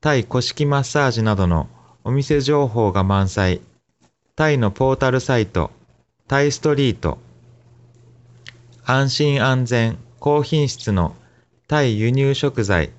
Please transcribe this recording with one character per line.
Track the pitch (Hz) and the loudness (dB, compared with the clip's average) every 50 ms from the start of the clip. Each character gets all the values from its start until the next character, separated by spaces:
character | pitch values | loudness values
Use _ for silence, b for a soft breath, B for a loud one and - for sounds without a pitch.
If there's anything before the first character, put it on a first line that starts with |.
| - | 0
タ | 151 147 | 2 0
イ | 131 107 - | 0 0 -2
古 | - 127 120 | -2 -4 -4
式 | - - - 151 | -4 -4 -4 -2
マ | 143 143 139 | 0 0 -2
ッ | 131 | -2
サ | - - 147 143 | -2 0 0 2
ー | 131 | 2
ジ | 113 113 110 | 0 0 0
な | 110 107 | 0 2
ど | 95 95 | 2 2
の | 87 85 80 - - b b b b b b b | 2 2 0 -2 -4 b b b b b b b
お | - | -4
店 | 127 139 139 - 151 147 131 | -2 -2 0 0 0 0 0
情 | 131 151 147 143 127 | 0 0 2 0 0
報 | 107 117 110 101 90 | 0 0 0 2 2
が | 98 95 | 2 2
満 | 95 98 98 98 95 | 2 2 2 2 0
載。 | - - 98 92 90 90 - - _ _ _ _ _ _ _ _ _ _ _ _ _ | 0 0 0 0 0 -2 -6 -18 _ _ _ _ _ _ _ _ _ _ _ _ _
タ | - 156 156 | -2 0 0
イ | 147 135 | 2 2
の | 117 101 | 0 -2
ポ | 98 - 131 131 131 | 0 0 0 0 0
ー | |
タ | 131 - 131 | 2 0 0
ル | 127 131 | 0 0
サ | 127 - 135 120 | 0 0 0 0
イ | 107 | 0
ト、 | 98 - 90 78 - - _ _ _ _ _ _ _ _ _ _ | 0 -2 -4 -4 -4 -6 _ _ _ _ _ _ _ _ _ _
タ | _ 131 139 143 | _ 0 0 0
イ | 147 139 | 0 -2
ス | - | -2
ト | - 156 147 | -2 0 0
リ | 135 139 127 | 2 0 0
ー | 107 | -2
ト。 | - - 80 67 - - - - - - - - - _ - - - - - _ - - - - - - - - - - - - - - - - - - | -2 -4 -6 -6 -6 -12 -20 -20 -20 -20 -20 -20 -20 _ -20 -20 -20 -20 -20 _ -20 -20 -20 -20 -20 -20 -20 -20 -20 -20 -20 -20 -20 -20 -20 -20 -18 -4
安 | - 127 131 139 135 | -2 0 0 0 0
心 | 123 - 151 147 139 139 113 | 0 0 0 0 2 2 2
安 | 131 131 127 127 | 2 2 0 0
全、 | 117 123 120 113 113 117 - - - - _ | 0 0 0 0 0 -2 -6 -12 -20 -20 _
高 | - 147 147 151 143 | -2 0 0 0 0
品 | - - 156 147 131 | 0 0 0 0 0
質 | - - - - 104 | -4 -6 -4 -2 0
の | 95 87 - - b b b b b b b b _ _ | 0 0 -2 -4 b b b b b b b b _ _
タ | _ 143 151 143 | _ 0 0 2
イ | 127 110 104 | 0 0 0
輸 | 110 117 | 0 0
入 | 123 135 139 139 139 | 0 2 0 0 0
食 | - - 143 - - 110 | 0 -2 -4 -2 -2 -2
材 | 98 98 87 76 71 - | 0 0 0 0 -2 -6